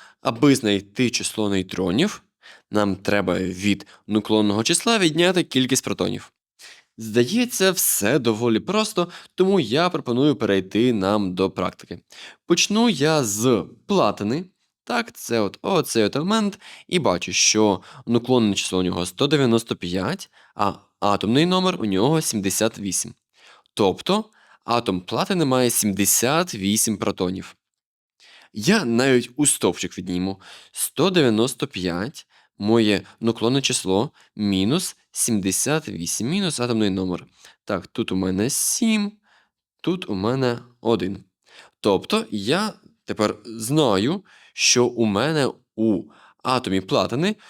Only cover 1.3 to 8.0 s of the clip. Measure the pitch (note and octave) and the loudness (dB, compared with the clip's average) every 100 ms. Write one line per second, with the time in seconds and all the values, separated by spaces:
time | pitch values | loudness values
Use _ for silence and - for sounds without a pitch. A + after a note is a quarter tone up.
1.3 | - G#2 G2 F2+ - F#2 G#2+ G3+ - _ | -2 0 0 -2 -4 -2 0 0 -4 _
2.3 | _ - - - G#2 G#2 F#2+ G2 G2+ F#2 | _ -20 -20 -4 0 0 -2 0 0 2
3.3 | F#2 F#2 F#2 G2+ F#2+ - - - G#2+ G#2 | 0 -2 -2 0 -2 -4 -18 -4 -2 2
4.3 | G#2+ G#2 G#2 A#2 F3 A#3 A3+ E3+ D3+ F3 | 2 2 0 0 0 0 2 2 2 2
5.3 | F3+ - C3 B2+ C3 - F#2+ F#2 G2 - | 2 0 0 0 0 -2 -4 -4 -4 -12
6.3 | _ _ _ - - _ - A2 A2+ B2 | _ _ _ -20 -20 _ -14 -2 0 2
7.3 | A3+ A#3+ - F#3+ F3+ - - | 2 -2 0 0 2 0 0